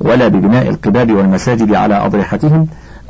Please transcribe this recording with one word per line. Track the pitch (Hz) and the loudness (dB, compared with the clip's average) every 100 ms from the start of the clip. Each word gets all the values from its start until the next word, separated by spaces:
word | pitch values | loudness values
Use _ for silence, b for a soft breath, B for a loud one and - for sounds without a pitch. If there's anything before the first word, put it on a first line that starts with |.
ولا | - 123 113 | 0 2 2
ببناء | 98 98 123 123 | 2 2 2 0
القباب | 104 110 113 117 | -4 -2 0 2
والمساجد | 101 98 92 131 113 107 | 2 2 0 -2 -2 0
على | 101 107 | 0 0
أضرحتهم | 101 101 101 92 95 156 160 160 B B B | 0 0 -2 -4 -2 0 0 0 B B B